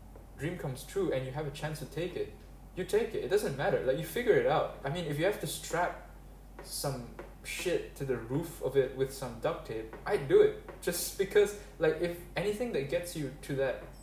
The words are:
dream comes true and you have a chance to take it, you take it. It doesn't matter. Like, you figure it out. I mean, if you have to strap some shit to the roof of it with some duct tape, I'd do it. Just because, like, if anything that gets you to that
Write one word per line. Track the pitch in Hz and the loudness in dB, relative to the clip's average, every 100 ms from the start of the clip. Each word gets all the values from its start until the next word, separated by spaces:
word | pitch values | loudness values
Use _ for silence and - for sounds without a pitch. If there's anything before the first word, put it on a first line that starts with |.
| - - - - | -16 -16 -16 -6
dream | 151 180 | -4 -4
comes | 147 127 | -6 -6
true | - 196 165 | -6 -2 2
and | 131 131 | 0 0
you | |
have | 139 147 | -4 -4
a | |
chance | - 151 151 | -4 -6 -6
to | 123 | -6
take | 151 175 110 | -4 -4 -2
it, | 101 - - - - - | -6 -6 -16 -16 -12 -6
you | |
take | 185 208 233 - | 2 4 4 0
it. | 123 | 2
It | |
doesn't | 208 226 135 | 4 2 0
matter. | 175 117 123 | 2 4 4
Like, | 156 | 2
you | 160 | 0
figure | 233 247 | 0 6
it | 151 123 | 6 6
out. | 156 - - 139 | 4 2 -2 -4
I | |
mean, | 175 156 | -2 -2
if | 143 | 2
you | 180 | 2
have | 208 | 2
to | 156 | -2
strap | - - 165 175 - - - - - - - | -6 -4 0 0 -2 -12 -18 -18 -18 -18 -16
some | - - 143 127 117 - - - | -10 -4 -4 -4 -8 -12 -14 -14
shit | - - 180 156 - - | -8 -4 0 0 -2 -6
to | 135 | -2
the | 117 | -2
roof | 113 143 165 - | 0 -2 -2 -2
of | 127 135 | 0 4
it | 127 131 | 4 2
with | 135 | -2
some | - 127 113 | -2 -8 -2
duct | - - - | -2 -2 -4
tape, | 113 110 - - | -8 -8 -8 -2
I'd | 202 139 | 0 6
do | 202 | 8
it. | 208 - - - | 8 4 -10 -6
Just | - - - - | -2 -2 -2 -2
because, | 190 - 202 - - - | 4 6 6 4 -12 0
like, | 160 156 | 2 4
if | 170 175 - - | 0 -2 -6 -2
anything | 202 208 240 | 0 0 0
that | 165 139 | 0 0
gets | 175 175 160 | -2 -2 -4
you | 135 - | -6 -6
to | - 135 | -4 0
that | 135 - - - | 0 0 -6 -16